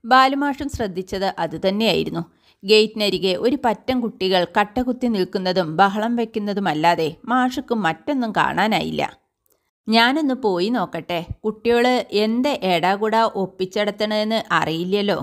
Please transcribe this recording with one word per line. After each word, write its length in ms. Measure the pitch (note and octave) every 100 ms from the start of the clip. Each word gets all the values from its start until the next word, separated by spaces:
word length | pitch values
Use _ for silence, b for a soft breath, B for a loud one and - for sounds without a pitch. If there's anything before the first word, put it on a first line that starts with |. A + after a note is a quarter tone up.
ബാലുമാഷും 640 | A3+ C4 C4+ C#4 C#4+ C4+ C#4+
ശ്രദ്ധിച്ചത് 600 | - G#3+ F3+ F#3 G3 F#3+ -
അതുതന്നെയായിരുന്നു. 840 | E3 D#3+ F#3+ G3+ A3 E3 D#3+ E3 E3+ b b b
ഗേറ്റിനരികെ 720 | G3 G#3+ G#3+ A3 G#3 F#3 F#3+ F3+
ഒരു 200 | A#3 C#4
പറ്റം 400 | A#3+ G#3 - B3+
കുട്ടികൾ 420 | A3+ - F#3 F#3 F3
കട്ടകുത്തി 560 | G#3+ G#3 B3+ B3+ B3+ B3
നിൽക്കുന്നതും 640 | G#3 F3+ G3 F#3 F#3 D#3+ D#3+
ബഹളം 360 | G3 G#3 A3 A#3+
വയ്ക്കുന്നതുമല്ലാതെ 920 | A3+ A3+ G#3 G3+ F#3+ D3+ E3+ F3 D#3+ E3+
മാഷുക്ക് 500 | - B3+ B3+ B3+ C4
മറ്റൊന്നും 580 | A3+ E3+ D#3+ - C#4 A#3
കാണാനായില്ല. 720 | F#3 C3 D3+ G#3+ F#3 D#3+ D#3 C#3+ - _ _ _ _ _ _ -
"ഞാനൊന്ന് 460 | A3+ A#3 D4 D4
പോയി 340 | C4 A3 F3 G3
നോക്കട്ടെ, 520 | B3 F3 E3 - F3 E3+ -
കുട്ടികള് 500 | G#3+ G#3+ A#3 A#3+ B3+ B3+ -
എന്ത് 400 | G3+ A3 A#3 C#4+ C4+
ഏടാകൂടാ 600 | F#3 E3+ F3 G3+ A3 A3 A3+
ഒപ്പിച്ചെടുത്തണെന്ന് 1040 | G3 F#3 - F#3 G#3 G#3 G#3 G#3+ G#3+ G#3+ A3 -
അറിയില്ലല്ലോ." 680 | E3 D3+ D#3+ F3+ G3+ G3+ D#3+